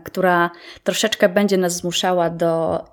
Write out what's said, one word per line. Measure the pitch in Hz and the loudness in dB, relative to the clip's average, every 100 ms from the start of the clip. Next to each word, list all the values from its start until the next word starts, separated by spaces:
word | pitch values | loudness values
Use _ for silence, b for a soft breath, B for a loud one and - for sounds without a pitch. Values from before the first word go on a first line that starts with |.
która | 165 - 185 175 175 B B B | -6 -2 2 2 2 B B B
troszeczkę | - 185 220 - 208 | -6 -2 -2 2 2
będzie | 185 202 190 | 2 2 2
nas | 180 175 | 0 -2
zmuszała | 175 170 185 180 170 | -4 -2 0 2 0
do | 165 170 165 160 165 - | 0 0 0 0 -4 -6